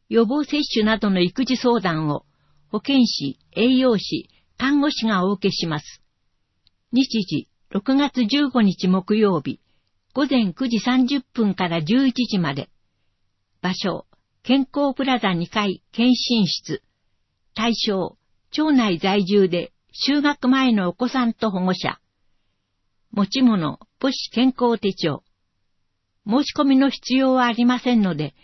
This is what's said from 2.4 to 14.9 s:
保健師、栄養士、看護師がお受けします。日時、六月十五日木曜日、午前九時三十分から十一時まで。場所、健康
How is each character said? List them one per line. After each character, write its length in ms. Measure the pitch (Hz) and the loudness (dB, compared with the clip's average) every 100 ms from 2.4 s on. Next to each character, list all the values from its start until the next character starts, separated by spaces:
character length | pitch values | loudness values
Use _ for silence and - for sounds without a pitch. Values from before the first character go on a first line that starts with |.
| _ _ _ | _ _ _
保 100 | - | -8
健 260 | - 269 240 | 0 4 4
師、 320 | - 143 - _ | 0 -8 -10 _
栄 240 | - 233 254 | -2 2 2
養 220 | 262 214 | 2 0
士、 320 | - 147 - _ _ - | -2 -8 -8 _ _ -6
看 220 | 254 285 | 0 0
護 100 | 285 | 0
師 160 | - 220 | -2 -2
が 180 | 202 | 0
お 80 | 185 | 0
受 160 | 202 196 | -2 -2
け 40 | |
し 140 | - 165 | -4 -4
ま 140 | 147 | -6
す。 220 | - - _ _ _ _ _ _ _ _ _ | -8 -20 _ _ _ _ _ _ _ _ _
日 300 | 240 262 226 | -2 0 -2
時、 260 | 196 147 - _ _ | -4 -6 -8 _ _
六 260 | 196 - 269 | -6 -2 0
月 280 | 285 - 226 | 0 -2 -2
十 220 | 277 294 | 0 0
五 140 | 247 | 2
日 260 | 208 170 185 | 2 2 0
木 280 | 185 180 214 | 0 0 2
曜 240 | 208 170 | 2 0
日、 200 | 139 - _ _ _ _ _ | -4 -10 _ _ _ _ _
午 120 | - 277 | -4 0
前 220 | 262 208 | 0 0
九 160 | - 262 | -2 -2
時 100 | 226 | -2
三 280 | 247 254 254 | 0 2 2
十 160 | 277 - | 0 -4
分 220 | - 214 | -2 -2
か 140 | 185 180 | 0 -2
ら 140 | 170 | -2
十 240 | 151 233 269 | 0 0 2
一 200 | 240 240 | 0 -2
時 120 | 202 | -2
ま 160 | 160 | -2
で。 160 | 139 - _ _ _ _ _ _ _ _ _ | -4 -8 _ _ _ _ _ _ _ _ _
場 140 | 180 | -6
所、 320 | 180 196 - - _ _ _ | -4 -4 -6 -10 _ _ _
健 140 | - 269 | -2 0
康 340 | 269 - 285 | 0 -2 -2